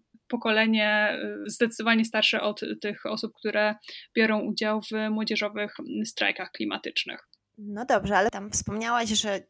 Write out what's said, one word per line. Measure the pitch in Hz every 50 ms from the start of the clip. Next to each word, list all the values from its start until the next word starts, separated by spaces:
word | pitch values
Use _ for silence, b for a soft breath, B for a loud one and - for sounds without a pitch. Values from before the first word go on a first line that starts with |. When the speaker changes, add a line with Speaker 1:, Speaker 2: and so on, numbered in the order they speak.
| _ _ _ - _
Speaker 1:
pokolenie, | - 254 240 - 226 214 214 220 220 220 214 214 214
e, | 214 214 214 208 - - 214 208 208 208 202
zdecydowanie | 214 - - 240 226 - - 220 233 226 226 226
starsze | 226 - 214 208 - - 214
od | - 208 208 - - - 214 214
tych | - 208 208 - -
osób, | - 220 220 233 220 _
które | _ - 214 208 208 214 214 214 220 B B B B B B -
biorą | 233 220 220 214 214
udział | - 220 196 - 220 214 214 214
w | 208 - 220 214 214 220
młodzieżowych | 214 214 214 214 214 208 214 208 208 214 208 214 - - - - 87 214 214
strajkach | - - - 104 98 - - 185 -
klimatycznych. | - - 107 104 95 - - - - - - - - - - _ _ _ _ _ _
Speaker 2:
No | - 208 208 202 214 254
dobrze, | 269 254 202 196 196 208
ale | 185 196 226
tam | - 196 202 214
wspomniałaś, | - - - - 202 220 226 233 240 240 233 214
że | 220 208 208 208 196 185 -